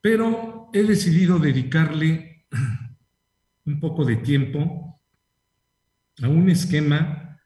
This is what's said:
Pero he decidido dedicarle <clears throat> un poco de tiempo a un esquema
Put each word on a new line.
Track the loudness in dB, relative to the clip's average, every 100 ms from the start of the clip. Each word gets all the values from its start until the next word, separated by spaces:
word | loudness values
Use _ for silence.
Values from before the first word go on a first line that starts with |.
Pero | 2 0 0 -2 -6 -14 -6
he | 0
decidido | 2 2 4 4 4 4
dedicarle | 2 0 0 0 0 0 0 -2 -6 -20 _
<clears throat> | -6 -4 -6 -10 -20 _ _ _ _ _ _
un | -8 -4
poco | -4 -2
de | -2 -2
tiempo | 0 0 0 -2 -4 -6 -14 -20 _ _ _ _ _ _ _ _ _ _ _ _
a | 0
un | 2 4
esquema | 2 2 0 0 0 -2 -6 -12 -20